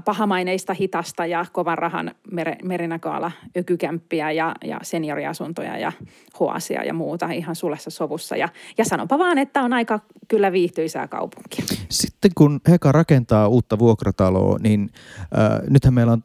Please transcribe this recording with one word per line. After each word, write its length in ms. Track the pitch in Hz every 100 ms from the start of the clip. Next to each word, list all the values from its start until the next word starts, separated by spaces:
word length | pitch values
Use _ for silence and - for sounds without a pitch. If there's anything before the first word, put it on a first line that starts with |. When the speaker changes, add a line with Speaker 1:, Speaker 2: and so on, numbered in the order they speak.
| 180
Speaker 1:
pahamaineista 680 | 208 208 185 180 185 -
hitasta 520 | 185 190 170 175 - 170
ja 200 | 170 175
kovan 260 | - 170 165
rahan 340 | 170 170 165 - -
mere-, 260 | 175 160 -
merinäköala 680 | 185 180 170 165 165 147 175 - - 180
ökykämppiä 720 | 175 175 143 170 - 160 151
ja, 240 | 156 160 - -
ja 140 | 151
senioriasuntoja 920 | - 170 151 147 143 156 147 170 - 120
ja 140 | - - - _ _ -
hoasia 440 | 165 - - -
ja 100 | -
muuta 380 | 165 151 170 165
ihan 240 | 170 165 165
sulassa 340 | 175 151 -
sovussa. 460 | - 151 156 - -
Ja, 140 | 165 - - -
ja 80 | 226
sanonpa 340 | - - 277
vaan, 180 | 359 311
että 240 | 277 285
on 120 | 247
aika 260 | 247 233 214 - - -
kyllä 240 | 220 196
viihtyisää 560 | 185 175 - 160 139 139
kaupunkia. 580 | - - - - - - - -
Speaker 2:
Sitten 420 | - - - 202 175
kun 260 | 147 143 -
Heka 220 | 175 147
rakentaa 560 | 147 165 139 117 107 104
uutta 320 | 117 - 107
vuokrataloa, 800 | 117 107 98 95 95 92 98 98
niin, 280 | 110 104 101 - - -
äh, 480 | 92 - 107 107 -
nythän 240 | 139 131
meillä 200 | 123 117
on 100 | 117